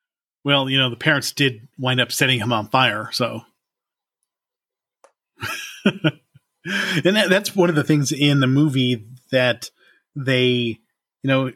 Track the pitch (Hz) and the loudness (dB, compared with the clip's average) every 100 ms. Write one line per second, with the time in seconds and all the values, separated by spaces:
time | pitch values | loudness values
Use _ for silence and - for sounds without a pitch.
0 | _ _ _ _ 143 139 135 135 131 117 | _ _ _ _ -2 0 0 0 0 0
1 | 156 143 - - 139 110 - - 127 127 | 0 0 -2 -2 -2 -2 -12 -6 -2 0
2 | 117 - 135 127 110 113 107 131 127 107 | -2 0 0 0 0 -2 0 2 2 0
3 | 104 - 117 113 - _ _ _ _ _ | -6 -4 -4 -6 -14 _ _ _ _ _
4 | _ _ _ _ _ _ _ _ _ _ | _ _ _ _ _ _ _ _ _ _
5 | _ _ _ _ - - - - - - | _ _ _ _ -12 -10 -14 -4 -2 0
6 | 156 - _ _ _ _ 170 202 - 180 | -2 -4 _ _ _ _ -8 -6 -4 -2
7 | 170 214 185 185 202 196 175 151 139 151 | 0 2 2 2 0 0 2 2 2 2
8 | 127 135 143 143 131 135 151 131 127 120 | 0 2 2 4 2 2 2 2 0 -2
9 | 104 127 _ 131 123 117 - _ _ _ | -6 -20 _ 0 0 -2 -8 _ _ _
10 | _ 147 131 127 127 123 117 107 _ _ | _ -8 -2 2 2 2 -2 -6 _ _
11 | _ _ 135 135 127 | _ _ -2 0 -2